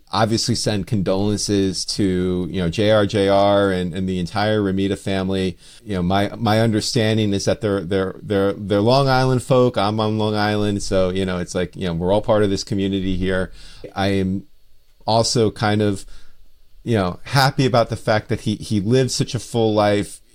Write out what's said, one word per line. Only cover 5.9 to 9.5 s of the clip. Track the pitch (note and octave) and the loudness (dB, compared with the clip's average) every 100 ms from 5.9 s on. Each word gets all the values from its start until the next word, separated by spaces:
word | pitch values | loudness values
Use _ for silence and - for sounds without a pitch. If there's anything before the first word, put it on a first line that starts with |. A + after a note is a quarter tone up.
| F#2 | -2
know, | |
my, | F2 G2 G2+ G#2+ | 0 0 0 -2
my | A2+ A2 | 0 2
understanding | A#2 G#2+ - B2+ A2 A2 G#2+ | 2 0 0 0 2 2 0
is | G2 G#2+ | 0 0
that | F#2+ | -2
they're, | G#2+ G2 | -2 -2
they're, | E2+ G2 F#2+ - | -2 -2 -2 -6
they're, | - G2 G2 | -4 0 0
they're | - G2+ G2+ | -2 -2 2
Long | G#2+ C3+ C#3 | 4 4 4
Island | B2+ C3 B2+ | 2 2 0
folk. | - | 2